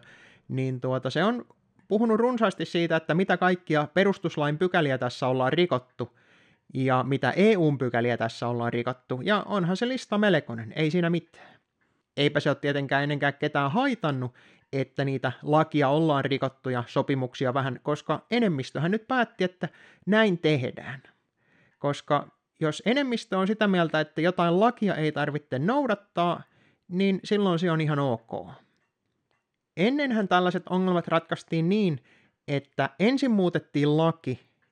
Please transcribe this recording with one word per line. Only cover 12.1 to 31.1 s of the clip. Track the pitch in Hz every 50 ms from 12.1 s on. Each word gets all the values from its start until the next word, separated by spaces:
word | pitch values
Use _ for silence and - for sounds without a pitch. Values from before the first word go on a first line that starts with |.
| _
Eipä | - 143 147 147 147
se | - 151
ole | 139 -
tietenkään | - 143 143 143 139 127 143 139 143
ennenkään | 143 147 139 143 143 139
ketään | - 147 151 - 147 139 139
haitannut, | 139 233 269 285 240 - - 156 135 131 127 123 - _ - - _ _ _ _ -
että | 135 131 - _ - 139
niitä | 139 135 131 - 127 - - -
lakia | 147 147 156 160 151 - 147 139 131
ollaan | 143 156 165 160 143 139 135
rikottu | 139 139 131 135 131 - _ - 131
ja | 127 123 120
sopimuksia | - - 143 131 - 143 135 127 120 - - 139 127 123
vähän, | 139 131 135 127 - -
koska | - 147 147 - - 151 - - _
enemmistöhän | 220 240 233 202 160 135 127 - - 139 147 170
nyt | 202 220 220
päätti, | - 262 254 226 226 - - 185
että | 180 - _ - - - - - - - _ _
näin | 175 208 220 220 208 175
tehdään. | 170 - 156 156 131 127 117 - - - - 135 135 - - _ _ _ _ _ _ _ _ _ _ _ _ _ _
Koska | - 143 139 - - - 151 143 143 - _ _ _ _ _ _
jos | 160 151 151 - -
enemmistö | 196 247 285 285 254 240 220 - - 196
on | 190 190
sitä | 190 220 208 220
mieltä, | 202 190 180 170 156 - 156
että | 156 - _ 165
jotain | 156 175 175 - 175 170 170 185
lakia | 214 240 233 - 214 190 156
ei | 143 156 151
tarvitse | 147 143 147 151 139 147 - _ 131 127
noudattaa, | 143 196 254 294 285 240 208 - - _ _ 175 175 175 165 - - _ _ _ _ _ _ _ _
niin | - 175 180 196 196 190 180 -
silloin | - 214 208 202 190 170 165
se | 185 175
on | 160 160
ihan | 156 147 156 143
ok. | 143 135 117 113 - - - 92 87 87 - - _ _ _ _ _ _ _ _ _ _ _ _ _ _ _ _ _ _ _ _ _ _ _
Ennenhän | 160 175 233 277 302 285 262 233 220 202
tällaiset | 180 180 180 180 180 185 180 - -
ongelmat | 180 185 185 185 180 170 165
ratkaistiin | -